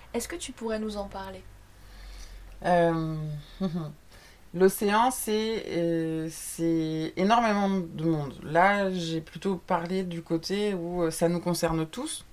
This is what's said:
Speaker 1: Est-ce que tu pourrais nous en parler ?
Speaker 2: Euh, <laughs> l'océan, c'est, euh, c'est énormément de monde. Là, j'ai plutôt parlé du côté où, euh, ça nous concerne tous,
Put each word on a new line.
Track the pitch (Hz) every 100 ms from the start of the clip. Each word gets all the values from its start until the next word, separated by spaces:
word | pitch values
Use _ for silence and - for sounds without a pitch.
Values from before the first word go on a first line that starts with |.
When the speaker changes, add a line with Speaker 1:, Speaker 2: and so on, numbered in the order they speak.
| -
Speaker 1:
Est-ce | 240 -
que | 349
tu | -
pourrais | 247 226 220
nous | 214 208
en |
parler ? | 202 196 190 190 - - - - - - - - - - - - 175
Speaker 2:
Euh, | 175 170 165 160 156 151 147 147 -
<laughs> | 190 170 151 - - - - - -
l'océan, | 175 190 - 208 214 247
c'est, | - - 214 220 220 -
euh, | 160 170 165 160 160 160
c'est | - - - 165 165 156 156 160 -
énormément | 196 233 226 202 196
de | 190 170 -
monde. | 165 156 139 -
Là, | - 165 190 202 196
j'ai | 185 165 160
plutôt | 156 160 190 180
parlé | - 175 170 190
du | 185 170
côté | 160 165 165 196 208
où, | 185 170 175
euh, | 165
ça | 160 170
nous | 170
concerne | 180 170 165 160 160
tous, | 240 302 - -